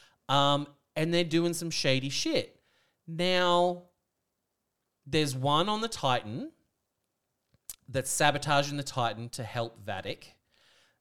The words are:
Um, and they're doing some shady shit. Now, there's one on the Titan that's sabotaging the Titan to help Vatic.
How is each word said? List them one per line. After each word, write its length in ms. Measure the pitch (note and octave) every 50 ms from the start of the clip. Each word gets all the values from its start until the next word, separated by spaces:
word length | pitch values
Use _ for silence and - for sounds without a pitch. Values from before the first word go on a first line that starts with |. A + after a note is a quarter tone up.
| - _ _ _ _ -
Um, 380 | C3+ C#3+ C#3+ C#3+ C#3+ C#3+ C#3+ - - _ _ _ -
and 180 | D#3 D#3+ E3+ E3+
they're 100 | F3 F3+
doing 300 | D#3 D#3 E3+ E3+ F3 E3
some 160 | E3+ E3+ E3
shady 400 | - - - C#3 C3 C3 C3 C#3
shit. 500 | C#3 - - D#4+ D4+ - - - - _ _ _ _ _ _ _ _ _ _
Now, 760 | E3 E3 D#3+ F3 F#3 F#3 F3+ F3+ F3 F3 F3 F3 F3+ F3 F3+ F3+ _ _ _ _ _ _ _ _ _ _ _ _ _ _ _ _ _ _ _ _ _ _ _ -
there's 300 | C3+ D3 D#3 D3+ C#3+ B2+
one 320 | C3 C3 C#3+ D3 D#3 F3+ G#3+
on 120 | G#3+ G#3+
the 60 | A3
Titan 640 | A3+ - - - C3 B2 A#2+ - G#2 A2+ D#3+ C4+ D#4+ - _ _ _ _ _ _ _ _ _ _ _ _ _ _ _ _ _ _ _ _ _ _ - - _ _ -
that's 200 | A#2+ C3+ B2+ -
sabotaging 680 | - - D#3 D3 C#3+ C#3+ - D3 D3 C#3+ C#3+ C#3+ C#3+
the 60 | C#3+ C3+
Titan 460 | - - C3 A#2+ A#2 G#2+ A2+ A#2+ A#2+
to 140 | - - A#2
help 400 | - - B2 A#2 A#2 - - G2+
Vatic. 380 | G#2+ G2 F#2+ G2 F#2+ - - - - - _ _ _ _ _ _ _ _ _ _ _ _ _